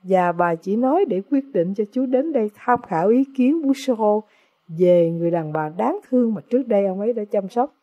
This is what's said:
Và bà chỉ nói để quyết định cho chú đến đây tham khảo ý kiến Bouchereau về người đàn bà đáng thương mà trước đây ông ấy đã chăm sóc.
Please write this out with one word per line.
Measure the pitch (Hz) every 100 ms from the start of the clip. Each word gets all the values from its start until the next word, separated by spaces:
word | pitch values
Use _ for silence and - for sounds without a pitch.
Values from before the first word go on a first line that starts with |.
Và | 185 185 175
bà | 170 175 165
chỉ | 185 214
nói | 262 330 370
để | 185 196
quyết | 277 269
định | 190 170
cho | 202 208
chú | 254 262
đến | 254 320
đây | 277 214 _
tham | - 240 -
khảo | 165 190
ý | 247 269 262
kiến | 254 330
Bouchereau | 277 269 - 220 214 208 214 _ _ _ -
về | 165 180 175 165
người | 170 170
đàn | 170 156
bà | 156 156 170
đáng | 233 403 -
thương | 254 233
mà | 196 -
trước | 247 240
đây | 208 196
ông | 185
ấy | 214
đã | 226 208
chăm | 208 190
sóc. | 240 277 _